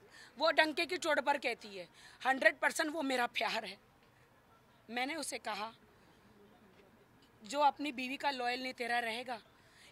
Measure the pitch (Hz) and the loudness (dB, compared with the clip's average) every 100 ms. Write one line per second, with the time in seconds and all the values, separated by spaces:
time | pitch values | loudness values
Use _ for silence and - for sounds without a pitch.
0 | - - - 226 320 311 311 302 330 359 | -20 -20 -20 0 4 6 4 2 -2 -2
1 | 330 285 269 285 262 220 214 190 170 - | 2 2 4 2 0 -4 -8 -12 -12 -16
2 | - - 247 269 311 - 294 240 320 320 | -20 -4 0 4 4 4 0 0 -2 -2
3 | 269 254 240 - 214 208 202 196 - - | 0 2 0 0 -2 -2 -6 -12 -18 -20
4 | - _ - - _ - _ - - 240 | -20 _ -20 -20 _ -20 _ -20 -8 -4
5 | 262 320 262 240 233 202 220 - - - | -2 -4 -6 -6 -6 -6 -8 -10 -20 -20
6 | - - - - - - - - - - | -20 -20 -20 -20 -20 -20 -20 -20 -20 -20
7 | - - - - 214 285 285 277 294 247 | -20 -20 -20 -20 -4 4 4 4 -4 -4
8 | 254 277 285 262 240 254 254 254 233 240 | -6 -2 -2 0 -2 -2 -4 -6 -2 -2
9 | 233 226 254 220 - - - - - | -2 -4 -6 -10 -12 -20 -20 -20 -20